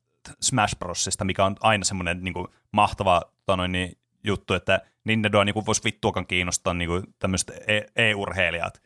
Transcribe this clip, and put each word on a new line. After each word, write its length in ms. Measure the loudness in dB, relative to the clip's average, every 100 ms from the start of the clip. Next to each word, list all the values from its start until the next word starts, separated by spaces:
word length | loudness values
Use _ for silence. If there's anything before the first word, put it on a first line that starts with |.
| _ _ -20 -6
Smash 380 | -2 2 0 -2
Brosista, 460 | -8 -6 -4 -2
mikä 200 | -2 0
on 120 | 0 2
aina 240 | 2 2
semmoinen 400 | 0 -2 -4 -4
niin 100 | -6
kuin 120 | -6 -10 _ _
mahtava, 500 | 2 2 2 2 2 2 _ -2
tota 100 | 0
noin, 160 | 0
niin, 260 | -2 -4 -8 _ _
juttu, 300 | -4 -4 -2
että 260 | -2 2 0 -2 _
Nintendoa 400 | -2 0 2 4
niin 100 | 2
kuin 120 | 0 -2
voisi 180 | -2
vittuakaan 420 | -2 -2 -2 -2 -2
kiinnostaa 480 | -2 -2 -2 -2
niin 140 | -2 -2
kuin 140 | -2 -4 _
tämmöiset 320 | -2 -2 -2 -6 -2
e-, 420 | -2 0 0 2
e-urheilijat. 720 | 2 -2 0 0 0 -6 -8